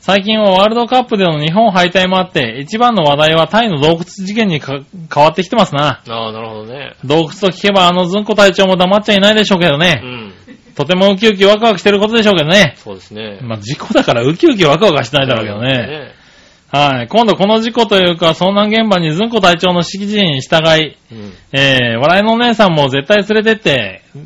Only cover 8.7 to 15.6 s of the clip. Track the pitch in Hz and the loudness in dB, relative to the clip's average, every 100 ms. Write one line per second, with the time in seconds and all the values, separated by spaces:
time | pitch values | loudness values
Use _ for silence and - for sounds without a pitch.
8.7 | 180 180 202 208 202 202 214 202 190 175 | 2 2 2 2 2 4 2 2 0 0
9.7 | 143 175 135 127 123 107 - - - _ | 2 0 0 -4 -14 -14 -18 -20 -20 _
10.7 | - 143 180 196 190 220 190 196 208 233 | -8 -2 2 2 2 0 4 2 4 2
11.7 | 185 208 202 214 233 208 180 151 196 160 | 0 0 0 0 2 2 2 2 2 2
12.7 | - 113 95 - 107 110 101 120 110 101 | -2 -18 -18 -16 -14 -14 -12 -10 -10 -8
13.7 | 147 - 269 - 120 123 165 339 220 151 | -10 -2 -2 0 0 0 2 2 4 2
14.7 | 156 208 147 123 143 135 117 110 104 | 4 2 0 -2 -2 0 -2 -4 -6